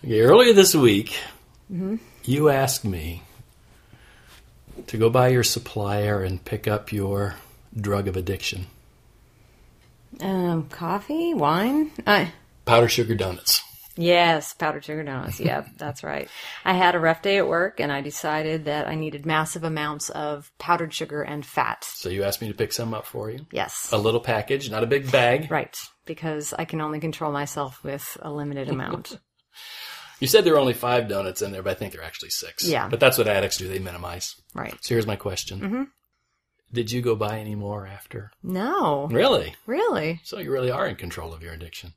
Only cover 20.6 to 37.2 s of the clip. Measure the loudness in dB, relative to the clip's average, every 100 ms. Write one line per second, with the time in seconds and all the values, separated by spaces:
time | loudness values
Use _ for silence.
20.6 | -2 0 0 -6 -8 -6 -6 -8 -6 -2
21.6 | -2 -2 -10 -10 -6 -2 -2 -2 -6 -4
22.6 | -4 -2 -6 -6 -10 -10 -10 -10 -10 -6
23.6 | -6 -6 -2 2 2 2 0 -2 0 -4
24.6 | -2 -2 0 0 2 4 4 2 0 -4
25.6 | -4 -12 -16 _ -16 -8 -6 -6 -6 -6
26.6 | -6 -4 -4 -4 -6 -4 -4 -4 -4 -6
27.6 | -8 -8 -10 -10 -10 -12 -10 -8 -6 -6
28.6 | -6 -6 -6 -8 -12 -18 _ _ _ -20
29.6 | -18 -16 -16 -16 -18 -6 4 6 8 6
30.6 | 4 2 2 0 2 -2 -4 -4 -6 -6
31.6 | -6 -4 -6 -10 -14 -14 -10 -8 -8 -6
32.6 | -2 -2 -2 4 4 4 2 2 0 -2
33.6 | -6 -6 -8 -10 -12 -10 -12 -14 _ -12
34.6 | -10 -10 -2 0 0 -4 -6 -6 -8 -8
35.6 | -4 -4 -4 _ _ _ _ _ _ _
36.6 | _ -4 -2 -2 0 0